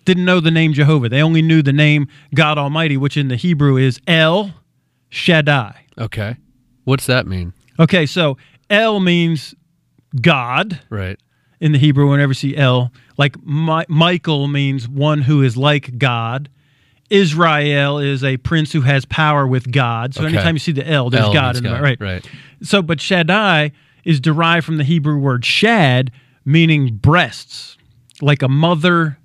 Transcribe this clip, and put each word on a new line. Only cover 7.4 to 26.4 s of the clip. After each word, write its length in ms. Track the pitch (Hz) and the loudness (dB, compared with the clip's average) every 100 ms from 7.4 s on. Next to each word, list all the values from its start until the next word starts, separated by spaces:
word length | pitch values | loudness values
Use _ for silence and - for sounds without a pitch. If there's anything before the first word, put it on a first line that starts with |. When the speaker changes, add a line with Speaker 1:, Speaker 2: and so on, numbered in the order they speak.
| 87 - _ - | -8 -12 _ 2
Speaker 1:
Okay, 260 | 165 185 143 | 2 4 0
so 320 | 180 156 131 _ _ - | -2 -2 -4 _ _ -2
El 300 | 208 226 208 | 0 2 0
means 540 | 185 175 170 156 - - _ _ _ _ _ 131 | 2 2 0 -2 -6 -20 _ _ _ _ _ -2
God. 580 | 156 143 120 135 208 170 - | 0 0 -2 -4 -4 -8 -12
Speaker 2:
Right. 300 | 107 92 - _ _ _ - | -8 -8 -10 _ _ _ -4
Speaker 1:
In 120 | 156 | 0
the 60 | 147 | 2
Hebrew, 300 | 151 139 143 | 4 4 2
whenever 200 | 139 143 | 2 0
you 40 | 131 | -2
see 220 | 139 143 | -4 -2
El, 340 | 135 123 123 _ _ - | 0 0 -2 _ _ -4
like, 200 | 143 - - | -2 -4 -6
Mi-, 400 | 147 160 160 - | -4 -2 -2 -2
Michael 600 | 156 165 180 - 143 143 | -2 0 -2 -2 -4 -2
means 360 | 143 139 135 117 | -2 -2 -4 -6
one 340 | 135 147 151 | -4 -2 0
who 200 | 131 151 | 0 2
is 140 | 131 120 | 2 0
like 420 | 143 147 135 123 | 0 0 -4 -4
God. 520 | 135 120 113 131 147 _ _ _ _ _ - | -2 -2 -4 -6 -10 _ _ _ _ _ 0
Israel 880 | 202 180 156 170 147 147 143 143 147 | 2 2 2 2 2 0 0 0 -2
is 220 | 139 135 | -4 -2
a 120 | 135 131 | -2 -4
prince 360 | - 160 156 | -2 -2 0
who 80 | 160 | 0
has 240 | 131 139 - | 0 0 -2
power 420 | - 151 147 135 | -2 0 2 0
with 240 | 127 123 | -2 -2
God. 420 | 139 120 117 127 | -2 -2 -4 -6
So 100 | 131 156 | -6 -2
Speaker 2:
Okay. 80 | 160 | 0
Speaker 1:
anytime 200 | 170 160 | 0 -2
you 40 | |
see 140 | 170 | -4
the 120 | 135 147 | -4 -2
El, 220 | 147 120 | -2 0
there's 140 | 120 107 | 0 2
Speaker 2:
El 80 | |
Speaker 1:
God 140 | 143 131 123 | 2 0 -2
Speaker 2:
means 20 | |
Speaker 1:
in 40 | |
the 60 | 113 | -4
Speaker 2:
God, 120 | 95 | -2
Speaker 1:
right. 200 | 143 127 | -2 -2
Speaker 2:
right. 280 | 101 90 - - - - | -6 -8 -10 -20 -20 -14
Speaker 1:
So, 180 | - 202 | -2 -2
but 180 | 160 156 | 0 -4
Shaddai 720 | - 185 160 202 202 160 151 - _ _ | -2 -2 0 0 2 0 -2 -6 _ _
is 160 | 160 151 | -2 0
derived 460 | 156 151 165 170 160 | 0 0 2 0 -2
from 100 | 160 | -2
the 60 | |
Hebrew 340 | 135 170 147 147 | 0 0 0 -2
word 280 | 139 123 - | 0 -2 -2
shad, 680 | - 214 233 143 127 131 - _ _ | 0 2 2 2 2 -2 -8 _ _